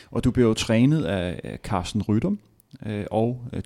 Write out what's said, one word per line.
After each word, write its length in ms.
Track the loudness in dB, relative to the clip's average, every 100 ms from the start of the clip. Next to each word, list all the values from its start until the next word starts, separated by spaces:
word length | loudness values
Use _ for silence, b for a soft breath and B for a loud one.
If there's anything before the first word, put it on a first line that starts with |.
| B
Og 140 | -2
du 60 | 0
bliver 180 | 4 4
jo 60 |
trænet 500 | 2 2 4 4 4
af, 360 | 0 -2 -2 -6
af 140 | -8 -10
Carsten 440 | -4 -4 -2 -4
Rydum, 360 | 0 2 2 -2 _ _ _ -14 -8
øh, 200 | -6 -2
og, 320 | 0 0 -2 -8
øh, 100 | -10